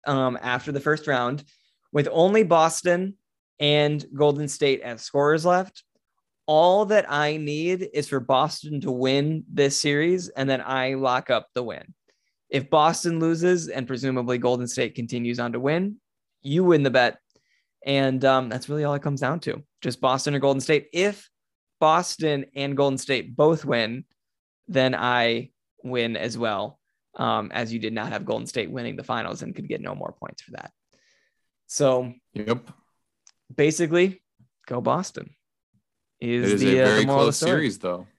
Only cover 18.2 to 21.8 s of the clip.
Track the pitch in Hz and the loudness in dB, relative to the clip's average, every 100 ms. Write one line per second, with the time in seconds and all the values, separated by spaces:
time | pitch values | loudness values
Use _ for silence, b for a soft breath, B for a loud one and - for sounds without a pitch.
18.2 | 135 131 123 123 - 151 143 143 147 135 | 2 2 0 -8 -6 -4 -2 -2 -4 -2
19.2 | 131 156 139 - - _ 123 120 135 135 | -4 -4 -6 -10 -14 _ -8 -2 0 0
20.2 | 147 143 139 135 131 151 139 170 196 202 | 0 0 2 0 2 0 0 -2 -2 -2
21.2 | - _ _ _ _ _ | -18 _ _ _ _ _